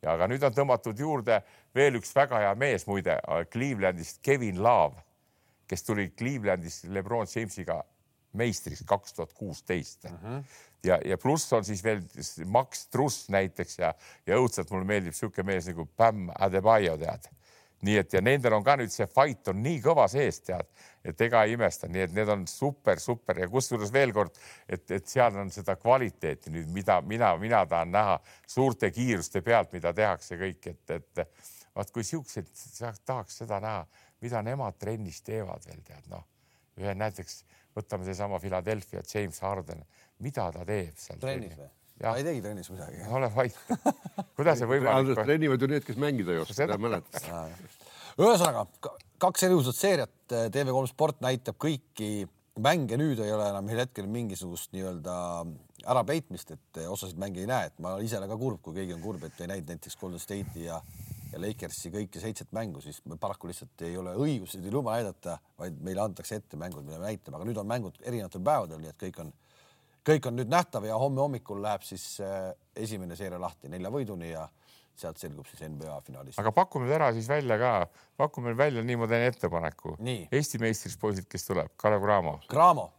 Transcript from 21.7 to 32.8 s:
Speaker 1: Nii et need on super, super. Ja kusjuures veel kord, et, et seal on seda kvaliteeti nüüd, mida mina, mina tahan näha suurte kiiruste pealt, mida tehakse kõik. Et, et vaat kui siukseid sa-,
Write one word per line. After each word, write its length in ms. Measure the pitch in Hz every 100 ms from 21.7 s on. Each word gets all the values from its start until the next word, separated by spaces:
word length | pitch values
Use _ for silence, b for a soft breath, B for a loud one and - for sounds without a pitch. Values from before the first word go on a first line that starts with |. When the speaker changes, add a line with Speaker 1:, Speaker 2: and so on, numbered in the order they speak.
| - 82
Speaker 1:
Nii 140 | 87 92
et 40 |
need 160 | 92 107
on 180 | 104 87
super, 500 | - 139 139 - 90
super. 380 | - - - 92
Ja 60 | 90
kusjuures 440 | 120 127 117 104
veel 200 | 127 135
kord, 240 | 104 90 B B B B
et, 160 | 90 -
et 180 | 95 -
seal 280 | 131 120 98
on 120 | 98
seda 220 | 104 95 95
kvaliteeti 720 | 113 131 117 - 82 67 -
nüüd, 160 | 80 80
mida 260 | 90 98 92
mina, 340 | 71 113 113 85
mina 220 | 107 113 87
tahan 240 | 85 85
näha 260 | 98 104 82 B B B
suurte 400 | - 131 117 104
kiiruste 480 | 87 123 101 80 - -
pealt, 280 | 117 98
mida 200 | 90 85 85
tehakse 400 | 107 85 - 87
kõik. 320 | 95 82 -
Et, 240 | 82 - 82
et 280 | - - 82 B B B B
vaat 200 | - 98
kui 120 | 117 107
siukseid 440 | 165 139 - 85
sa-, 400 | - - -